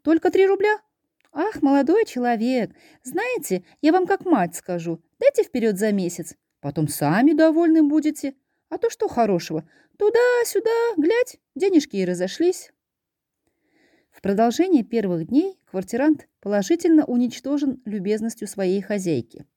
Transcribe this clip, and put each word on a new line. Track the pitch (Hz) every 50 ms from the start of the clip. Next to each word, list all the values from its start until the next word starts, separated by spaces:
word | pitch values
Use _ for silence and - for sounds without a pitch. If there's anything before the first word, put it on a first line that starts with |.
Только | _ 294 330 320 - 359
три | - 381 381
рубля?» | 381 392 392 392 427 427 415 _ _ _ _ _ _ _ _ _ _ _
«Ах, | 285 349 440 - -
молодой | - 277 277 277 269 254 339 453 440
человек, | - - 247 247 240 233 208 226 247 262 247 208 - _ _ _ _ _ _ _
знаете, | 254 294 349 453 494 494 415 294 - 190 180 - _ _ _
я | - 302
вам | 320 370 359
как | 349 392 381 -
мать | 370 320 220 175 170 -
скажу. | - _ - 180 175 165 170 165 160 _ _ _ _
Дайте | 466 554 - - 403
вперед | - - 254 214 226 202
за | 180 214 220
месяц. | 208 196 185 175 - - 165 - - _ _ _ _ _
Потом | - 143 - 165 156
сами | 143 - - 151 143 165 208 262 302 320
довольны | 294 320 320 302 330 339 320 320 320 302
будете. | 285 294 311 302 302 302 - - 277 269 _ _ _ _ _ _ _
А | 311
то | 359 - 466
что | - _ 440
хорошего? | 392 - 240 233 208 190 170 165 - 160 156 - _ _ _ _ _ _
Туда-сюда, | _ 403 415 466 466 494 494 494 480 466 - - 403 453 440 466 466 466 466 427
глядь, | 320 285 349 453 480 494 - - _ _ _ _
денежки | 269 359 392 381 302 - - -
и | 196 185
разошлись». | 175 180 170 180 190 - - 330 349 370 - - - _ _ _ _ _ _ _ _ _ _ _ _ _ _ _ _ _ _ _ _ _ _ _ _ _ _ _ _
В | _ -
продолжении | - 196 202 196 226 240 233 - 339 381 349 262
первых | 196 - - 226 202 190 180 165 165
дней | - 226 285 359 392 370 _ _
квартирант | _ - 190 185 - - 233 277 311 302 285 - _ _ _
положительно | _ 196 208 202 190 - 339 339 - 349 320 302 -
уничтожен | - 247 240 247 233 - - - 262 294 285 294 269 247 - _
любезностью | 214 202 214 175 202 208 214 214 226 220 - 208
своей | 196 - - 190 180 185 202
хозяйки. | 190 - 208 202 185 180 156 123 113 _ - - - _ _